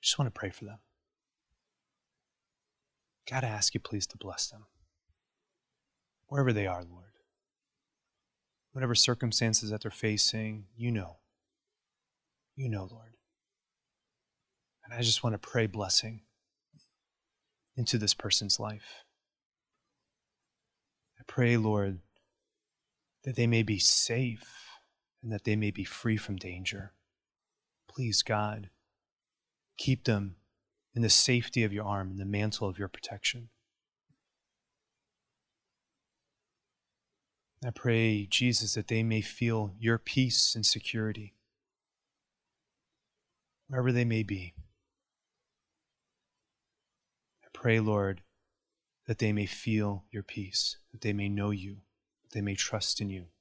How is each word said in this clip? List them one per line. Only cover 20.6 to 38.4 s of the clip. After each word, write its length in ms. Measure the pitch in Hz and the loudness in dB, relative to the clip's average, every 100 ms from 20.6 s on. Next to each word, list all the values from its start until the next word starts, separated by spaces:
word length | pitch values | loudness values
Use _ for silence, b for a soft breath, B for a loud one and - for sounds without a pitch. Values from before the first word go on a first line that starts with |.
| _ _ _ _ _ _ | _ _ _ _ _ _
I 40 | - | -10
pray, 300 | - 120 120 | 2 4 4
Lord, 440 | 110 104 98 95 - _ _ _ _ _ _ _ _ _ _ _ | 4 2 0 -4 -10 _ _ _ _ _ _ _ _ _ _ _
that 120 | - 120 | -8 2
they 100 | 117 | 4
may 160 | 117 | 4
be 160 | 107 101 | 4 4
safe 880 | - - - 117 127 107 - - - - _ _ _ _ | 4 4 2 0 0 -4 -12 -20 -20 -20 _ _ _ _
and 80 | 117 | -8
that 140 | 107 | -4
they 100 | - | 0
may 160 | 107 104 | 0 0
be 140 | 101 | -2
free 320 | 98 - 117 110 | -6 -4 0 0
from 200 | - 98 | 0 -8
danger. 560 | 92 90 90 98 98 _ _ _ _ _ _ _ _ _ _ | -8 -8 -6 -8 -10 _ _ _ _ _ _ _ _ _ _
Please, 340 | - 123 104 | -6 0 0
God, 480 | - 107 107 107 98 _ _ _ _ _ _ _ _ _ _ - | 2 0 0 -4 -12 _ _ _ _ _ _ _ _ _ _ -8
keep 280 | - 131 | 0 0
them 320 | - 104 98 92 _ _ _ _ _ | 2 0 0 -10 _ _ _ _ _
in 80 | 120 | 0
the 80 | 113 | 6
safety 520 | - - 123 117 - | 6 6 2 2 0
of 100 | 107 | 0
your 120 | 101 | 0
arm, 260 | 104 101 95 | -2 -2 -4
in 80 | 95 | -6
the 60 | |
mantle 440 | 98 101 104 - 104 | -2 0 0 -2 -4
of 100 | 92 | -4
your 100 | 98 | -8
protection. 600 | - - 101 - 123 117 _ _ _ _ _ _ _ _ _ _ _ _ _ _ _ _ _ _ _ _ _ _ _ _ _ _ _ _ _ _ _ _ _ _ _ _ _ _ _ _ _ | -8 -12 -4 -4 -4 -12 _ _ _ _ _ _ _ _ _ _ _ _ _ _ _ _ _ _ _ _ _ _ _ _ _ _ _ _ _ _ _ _ _ _ _ _ _ _ _ _ _
I 60 | 123 | -8
pray, 560 | - 123 113 113 107 101 | -4 2 4 4 2 2
Jesus, 460 | - | 2